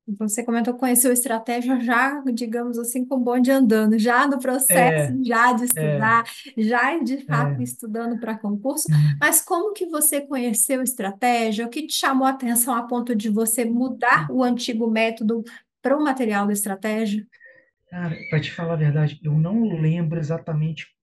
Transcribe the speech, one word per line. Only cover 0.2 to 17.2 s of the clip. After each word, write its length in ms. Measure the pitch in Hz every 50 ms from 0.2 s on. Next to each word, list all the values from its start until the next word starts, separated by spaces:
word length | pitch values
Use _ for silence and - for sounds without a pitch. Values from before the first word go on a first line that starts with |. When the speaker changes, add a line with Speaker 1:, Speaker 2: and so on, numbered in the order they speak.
| 220 214 - 247 240
Speaker 1:
comentou 300 | 240 233 233 226 247 247
que 60 | 247
conheceu 300 | 262 254 247 254 269 254
a 40 | 247
estratégia 680 | 254 - 262 226 226 226 - 240 247 240 254 269 240
já, 400 | 233 240 240 233 262 277 294 285 269 269
digamos 460 | 233 220 240 220 226 240 240 247 233 233
assim, 260 | 240 233 - 262 247
com 120 | 254 277
o 40 | 254
bonde 300 | 240 240 240 254 247 262
andando, 480 | 269 269 262 208 220 220 214 214 220 226
já 300 | 208 240 240 254 285 285
no 100 | 269 262
processo, 760 | 254 262 254 277 262 - - - 165 165 160 151 143 131
Speaker 2:
É, 120 | 254 262 254
Speaker 1:
já 280 | 233 233 226 240 247
de 100 | 247 220
Speaker 2:
é. 20 | 247
Speaker 1:
estudar, 600 | 247 - 160 156 151 147 143 214 220 233 - - - - - - 285 -
já 420 | 220 220 214 247 240 247 269 330 330
de 220 | 254 233 262 285 -
fato 360 | - 151 147 147 143 139 123
Speaker 2:
É. 20 | 123
Speaker 1:
estudando 560 | 123 - - 240 220 208 226 233 233 240 220
pra 180 | 226 214 220 208
concurso, 520 | - 202 208 202 208 262 302 311 294 -
Speaker 2:
Uhum. 240 | 151 147 151 147 143 -
Speaker 1:
mas 200 | 294 302 - -
como 320 | - - 370 339 403 427
que 140 | 403 - 370
você 340 | 320 320 302 302 - 302 285
conheceu 600 | 285 277 285 254 240 247 208 - - - 269 262
a 40 | 262
estratégia? 840 | 254 - - 220 196 196 - 254 247 240 233 226 220 208 214 233
O 40 | 233
que 160 | - 302 311
te 80 | - -
chamou 320 | - - 285 269 262 262
a 40 | 269
atenção 440 | 262 262 254 233 240 233 - 277 240
a 80 | 233 240
ponto 300 | - 247 240 240 247 240
de 140 | 208 208 226
você 360 | 202 220 226 226 - 269 233
mudar 680 | 226 233 240 254 262 - - 247 247 269 - - -
Speaker 2:
Uhum. 80 | 247 254
Speaker 1:
o 40 | 247
antigo 440 | 247 240 240 - - 233 220 233 226
método 540 | 220 220 226 226 226 233 226 214 233 226 220 - - - _ _ _ _
pro 220 | - 247 269 302
material 440 | 302 294 262 269 247 214 208 202 208
da 60 | 208
estratégia? 760 | 208 202 - 214 196 - - 214 214 220 226 208 208 214